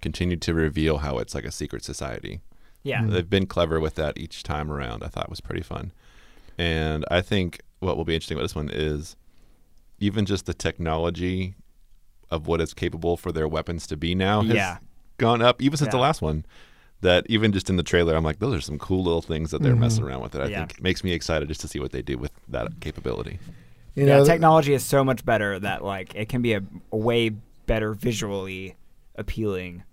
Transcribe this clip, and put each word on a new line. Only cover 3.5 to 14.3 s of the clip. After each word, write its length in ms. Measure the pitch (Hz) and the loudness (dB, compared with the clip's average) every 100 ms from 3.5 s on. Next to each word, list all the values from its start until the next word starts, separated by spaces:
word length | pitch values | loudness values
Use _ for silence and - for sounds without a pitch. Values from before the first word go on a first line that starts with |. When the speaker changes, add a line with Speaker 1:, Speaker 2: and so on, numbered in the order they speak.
| - 82 80 | 0 2 2
Speaker 1:
with 160 | 78 - | 0 0
that 220 | 76 - | -4 -4
each 260 | 82 - | -10 -10
time 260 | - 76 76 | -6 -4 -4
around. 320 | 71 64 55 | -4 -6 -8
I 60 | - | -8
thought 160 | - | -8
it 60 | - | -8
was 100 | - | -8
pretty 220 | - - | -8 -8
fun. 300 | - - 92 - - - - - - - | -6 -8 -10 -14 -20 -20 -20 -20 -14 -2
And 480 | 87 80 78 78 - | 0 0 0 -2 0
I 120 | 87 | 0
think 400 | - 104 87 - - _ | 2 0 0 -6 -18 _
what 160 | 92 62 | -4 -2
will 80 | |
be 120 | 82 80 | 0 -2
interesting 200 | - 73 | -2 -4
with 60 | |
this 120 | 76 78 | -4 -4
one 140 | 76 | -4
is 460 | 50 78 76 76 - - - - - - - - - | -2 -2 -2 -6 -16 -20 -20 -20 -20 -20 -20 -20 -2
even 260 | 101 101 95 | 0 2 0
just 200 | 98 - | 0 -2
the 80 | |
technology 1000 | - 85 - 82 82 85 85 90 92 92 98 - - - - - - - | -4 -4 -2 -2 0 0 0 -2 -2 -4 -8 -20 -20 -20 -20 -20 -20 -6
of 180 | 80 80 | -4 0
what 120 | 82 | 0
is 140 | 80 | 0
capable 420 | - 87 82 85 85 | -4 -4 -2 -2 -2
for 160 | 90 | -2
their 160 | 80 78 | -2 -2
weapons 400 | 78 80 85 - | -2 -4 -8 -8
to 80 | 76 | -4
be 180 | 82 | -2
now 280 | 92 95 | 0 2